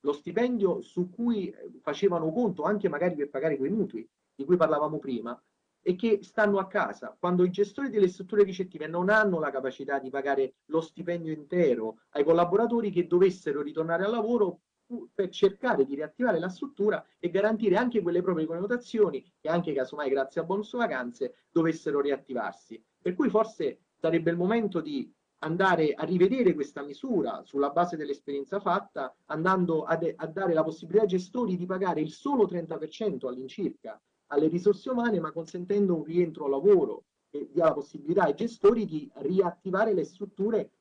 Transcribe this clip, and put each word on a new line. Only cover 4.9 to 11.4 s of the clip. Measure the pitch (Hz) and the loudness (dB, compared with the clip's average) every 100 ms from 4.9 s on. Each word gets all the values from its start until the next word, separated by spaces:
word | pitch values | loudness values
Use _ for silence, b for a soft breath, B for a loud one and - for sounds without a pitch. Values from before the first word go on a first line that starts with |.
| 151 | -4
prima, | 139 117 117 123 _ _ _ _ | -6 -6 -6 -12 _ _ _ _
e | - 180 | -4 0
che | 226 208 | 2 0
stanno | - - 208 196 | -2 0 2 2
a | 190 | 0
casa, | 208 127 - 117 - | -2 -2 -6 -14 -6
quando | 175 180 180 | 0 2 2
i | |
gestori | 185 202 - 277 | 2 0 -2 -2
delle | 208 185 | 2 2
strutture | 185 190 208 | 2 -2 4
ricettive | 196 180 185 151 156 | 4 2 -8 -8 -6
non | 170 185 | -2 4
hanno | 214 208 170 | 4 4 2
la | 147 | -2
capacità | 139 131 127 139 139 | -2 -4 -6 -4 -4
di | 131 | -4
pagare | 139 139 135 127 - - | -6 -2 0 0 -4 -4
lo | 160 | -4
stipendio | 160 - 170 175 160 | -2 -8 -6 -6 -6
intero | 151 | -10